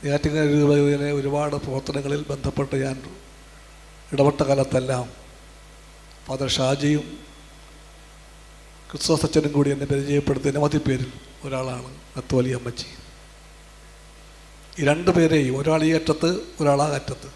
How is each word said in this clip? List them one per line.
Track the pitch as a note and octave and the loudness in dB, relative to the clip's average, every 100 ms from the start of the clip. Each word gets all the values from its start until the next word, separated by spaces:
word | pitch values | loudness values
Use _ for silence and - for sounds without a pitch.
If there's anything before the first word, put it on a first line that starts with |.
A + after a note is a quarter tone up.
നെയ്യാറ്റിൻകര | C#3+ C#3+ D#3 D3+ D3+ | 0 0 0 0 2
രൂപതയിലെ | D3 D3 D3 C#3+ C#3+ C#3+ D3 | 4 6 6 4 2 0 -2
ഒരുപാട് | C#3 C#3+ D3 C#3 | -2 -2 -2 -4
പ്രവർത്തനങ്ങളിൽ | C3+ C3 C3+ D3 C#3 D3 D3+ | -4 -6 -4 -6 -4 -6 -4
ബന്ധപ്പെട്ട് | C#3+ C#3+ - C#3 C#3 | -6 -4 -4 -2 -2
ഞാൻ | C3+ C3+ - - - - - - - - - - - | -4 -6 -12 -18 -20 -20 -20 -20 -20 -20 -20 -20 -8
ഇടപെട്ട | C#3 C#3 C#3+ C#3 | 2 4 4 2
കാലത്തെല്ലാം | C#3 C3 B2+ B2+ B2+ B2 - - - - - - - - - - - - | 2 2 0 0 -4 -4 -12 -20 -20 -20 -20 -20 -20 -20 -20 -20 -20 -10
ഫാദർ | C3+ C3+ - | -4 -2 0
ഷാജിയും | C3 C#3 D3 D3 D3 - - - - - - - - - - - - - - - - - - | 2 2 2 0 0 -14 -18 -20 -20 -20 -20 -20 -20 -20 -20 -20 -20 -20 -20 -20 -20 -20 -14
ക്രിസ്തുദാസ് | D3 - D#3 D3+ | -6 0 2 2
അച്ഛനും | D#3+ D3 C#3+ | 2 2 2
കൂടി | C#3 | 2
എന്നെ | C#3 C#3 | 0 -2
പരിചയപ്പെടുത്തിയ | C#3 C#3 C#3+ C#3 C3+ C#3 | -2 0 0 0 0 0
നിരവധി | C#3 D3 D3 C#3+ | 0 0 0 0
പേരിൽ | C3 B2 - - - | -2 -4 -10 -20 -16
ഒരാളാണ് | C#3+ C3+ C3 B2 B2+ C#3 - C#3 | -8 -6 -6 -8 -12 -18 -14 -12
നത്തോലി | - C3 B2+ A#2+ | 0 2 2 -2
അമ്മച്ചി. | A#2+ A#2+ - - - - - - - - - - - - - - - - - - - - | -6 -10 -14 -16 -20 -20 -20 -20 -20 -20 -20 -20 -20 -20 -20 -20 -20 -20 -20 -20 -20 -2
ഈ | C#3+ | 2
രണ്ടു | D3+ F3 F3 | 2 4 4
പേരെയും, | E3 D#3+ C3 C3 | 6 4 2 0
ഒരാൾ | C#3+ D#3 D#3 | 2 2 4
ഈ | D#3+ | 2
അറ്റത്ത്, | D#3 D3+ E3 F#3 - - | 0 0 0 -2 -8 -2
ഒരാൾ | D3 C#3+ | 2 2
ആ | D3+ C#3 | 2 -2
അറ്റത്ത് | - C3 C#3 | -6 -12 -12